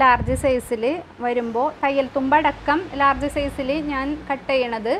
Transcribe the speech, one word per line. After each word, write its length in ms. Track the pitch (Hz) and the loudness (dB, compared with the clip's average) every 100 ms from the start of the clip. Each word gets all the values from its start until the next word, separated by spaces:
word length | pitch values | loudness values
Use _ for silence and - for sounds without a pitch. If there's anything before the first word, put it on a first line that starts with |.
large 340 | 262 240 - 262 | 6 4 2 0
സൈസിൽ 420 | 277 254 - 233 233 339 - - 240 | 2 0 0 -2 -2 -2 -6 -6 -4
വരുമ്പോൾ 420 | 240 233 226 285 - | -2 -2 0 -2 0
തയ്യൽ 240 | 277 277 262 277 | -2 0 0 0
തുമ്പടക്കം 600 | 269 294 302 285 - 302 359 269 | 2 4 2 -2 0 0 0 0
large 300 | 277 269 285 294 | 2 2 -2 -2
സൈസിൽ 340 | 277 277 262 294 294 | -4 -4 -2 -2 -2
ഞാൻ 140 | 269 269 302 285 | -4 -4 -6 -6
cut 180 | 269 - | -6 0
ചെയ്യണത് 420 | 269 247 226 220 339 | 0 0 -2 -2 -2